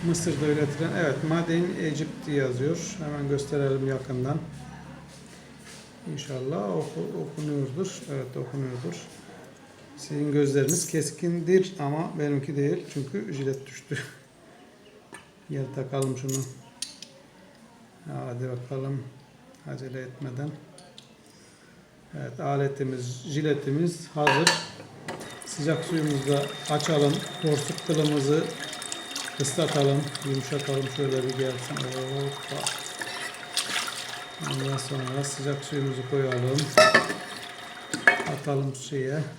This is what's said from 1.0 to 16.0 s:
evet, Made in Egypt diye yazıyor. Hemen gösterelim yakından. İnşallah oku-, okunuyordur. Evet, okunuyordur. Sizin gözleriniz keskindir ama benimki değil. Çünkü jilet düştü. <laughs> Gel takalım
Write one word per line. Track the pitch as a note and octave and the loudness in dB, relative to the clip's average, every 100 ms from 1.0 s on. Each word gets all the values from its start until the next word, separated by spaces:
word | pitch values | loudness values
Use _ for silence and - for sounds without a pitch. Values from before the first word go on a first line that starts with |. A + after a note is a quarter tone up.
evet, | D#3 B2+ D#3 | 2 2 2
Made | E3 E3 E3+ | 2 4 2
in | F3+ G#3+ | 2 0
Egypt | E3 C#3+ G#2 - - | 0 0 -4 -4 0
diye | C#3+ | 2
yazıyor. | B2+ B2 C#3+ E3+ - F#3+ | 2 2 2 0 -4 -6
Hemen | D3+ D3 C#3 | -4 -2 0
gösterelim | C#3 C#3 D3 C#3 C3+ C3+ | 0 2 2 4 4 2
yakından. | C3 - B2+ C3 D#3+ - - - - - - - - - - - - - - - - F3+ | 0 -2 -2 0 0 -2 -10 -12 -14 -14 -16 -16 -18 -18 -18 -18 -18 -18 -16 -18 -14 -8
İnşallah | C#3+ B2 C3 C3 F3 G3+ E3+ | -8 -6 -4 -2 0 0 0
oku-, | C#3+ D#3+ E3 F3 D#3 | -2 -4 -4 -4 -6
okunuyordur. | - D3+ C#3+ B2+ C#3 F#3+ - - | -4 -2 0 0 -2 -4 -4 -6
Evet, | C#3 B2 C#3+ | -6 -4 -6
okunuyordur. | B2+ C#3 C3 B2 E3 E3 - - - - - - - - - - | -6 -4 -4 -4 -6 -8 -12 -16 -18 -18 -18 -20 -20 -20 -20 -16
Sizin | - D3 D3 | -6 -2 4
gözleriniz | C#3+ C#3+ C#3 C3+ E3+ - | 6 6 6 4 2 2
keskindir | D#3+ C#3 - F3 E3+ D#3+ F#3+ F#3 - | 0 0 -2 0 0 6 6 6 0
ama | C#3+ D3+ E3 D#3 | 0 0 -2 0
benimki | D3 C#3+ C#3 C#3+ | 2 2 0 2
değil. | C#3+ F3 - | 2 2 -2
Çünkü | D3 B2 G3 A3 | -6 -4 -4 -4
jilet | C#3+ C3+ C3+ - | -2 -2 -2 -8
düştü. | - - C#3+ - - - - - - - | -16 -8 -8 -8 -14 -20 -20 -20 -20 -20
<laughs> | - - - - - - - - | -20 -20 -20 -20 -20 -20 -20 -6
Gel | C#3+ B2+ | -4 -4
takalım | C#3+ C3 C#3 | -4 -2 0